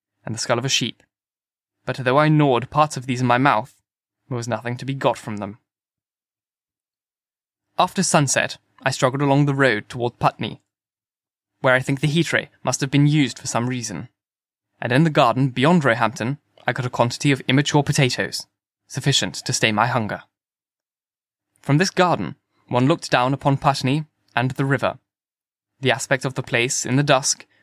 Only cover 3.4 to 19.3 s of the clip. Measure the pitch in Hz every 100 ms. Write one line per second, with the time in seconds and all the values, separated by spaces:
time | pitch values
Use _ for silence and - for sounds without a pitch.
3.4 | 139 110 127 _ _ _ _ _ - 123
4.4 | 117 110 117 123 127 135 135 117 - 104
5.4 | 101 104 _ _ _ _ _ _ _ _
6.4 | _ _ _ _ _ _ _ _ _ _
7.4 | _ _ _ - 180 - 180 170 139 -
8.4 | - - _ _ 135 135 131 135 143 139
9.4 | 143 135 131 104 - 131 120 - 151 -
10.4 | 110 - _ _ _ _ _ _ _ _
11.4 | _ _ 135 127 131 135 151 156 156 120
12.4 | - _ - 127 139 139 147 151 131 -
13.4 | - 117 123 127 117 87 123 _ _ _
14.4 | _ _ _ _ 117 123 165 151 123 113
15.4 | 135 120 139 180 135 113 113 - 110 147
16.4 | _ _ - 127 123 - 120 - 147 135
17.4 | - 131 147 151 143 147 131 - 98 -
18.4 | - _ _ _ _ - 143 131 92